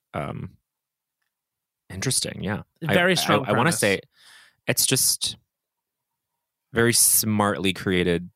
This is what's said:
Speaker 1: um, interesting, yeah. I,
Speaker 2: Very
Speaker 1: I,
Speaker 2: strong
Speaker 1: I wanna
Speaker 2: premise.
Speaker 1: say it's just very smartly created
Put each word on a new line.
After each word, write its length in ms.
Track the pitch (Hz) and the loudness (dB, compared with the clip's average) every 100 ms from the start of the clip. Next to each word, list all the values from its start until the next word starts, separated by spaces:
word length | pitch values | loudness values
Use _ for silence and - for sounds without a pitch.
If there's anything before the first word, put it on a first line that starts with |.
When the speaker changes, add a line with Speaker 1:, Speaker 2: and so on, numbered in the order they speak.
| _ | _
Speaker 1:
um, 380 | - 73 - - - _ _ _ _ _ _ _ _ _ _ _ _ _ | -10 -8 -10 -14 -18 _ _ _ _ _ _ _ _ _ _ _ _ _
interesting, 540 | 95 127 127 - - | -8 -4 -2 -4 -8
yeah. 200 | 87 107 - _ 170 | -6 -6 -8 _ 0
I, 60 | |
Speaker 2:
Very 180 | 180 175 | 2 2
Speaker 1:
I, 20 | 180 | 0
Speaker 2:
strong 240 | - - - | 2 0 2
Speaker 1:
I 60 | |
wanna 120 | 123 | 0
Speaker 2:
premise. 160 | 143 170 | 0 2
Speaker 1:
say 200 | 107 95 - _ - - - _ - | 0 0 -4 _ -20 -20 -20 _ -4
it's 180 | 120 - | -2 0
just 520 | 131 - - - - _ _ _ _ _ _ _ _ _ _ _ _ _ | 0 0 -2 -6 -10 _ _ _ _ _ _ _ _ _ _ _ _ _
very 200 | 113 117 | 2 2
smartly 800 | 113 - - 110 107 104 80 95 | 4 2 2 0 2 2 2 -2
created 560 | 92 - 92 87 85 90 | -2 0 2 2 0 -4